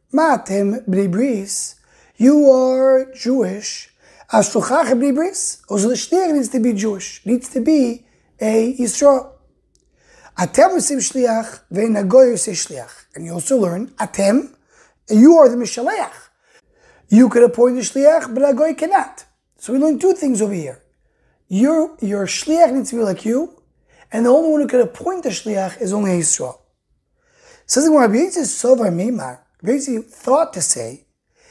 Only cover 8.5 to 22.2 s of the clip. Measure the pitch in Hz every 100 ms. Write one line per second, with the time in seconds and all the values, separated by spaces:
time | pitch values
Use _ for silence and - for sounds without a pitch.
8.5 | 226 233 262 240 - 285 269 - - _
9.5 | _ _ _ _ _ _ _ - - 180
10.5 | - 349 359 - 269 - 269 240 226 226
11.5 | - _ 175 226 208 190 254 254 208 -
12.5 | 175 - 143 110 - _ - 165 170 -
13.5 | 262 180 175 254 - 208 - 196 247 -
14.5 | _ _ _ _ _ - 214 277 330 262
15.5 | 240 233 - 277 427 - - - _ _
16.5 | _ _ _ _ _ _ 214 254 240 240
17.5 | 240 247 254 - 269 285 320 254 240 285
18.5 | 254 320 - 330 392 - - - _ _
19.5 | _ - 262 311 285 370 359 285 220 208
20.5 | 190 139 - _ _ _ _ _ _ _
21.5 | 190 269 320 320 - 202 202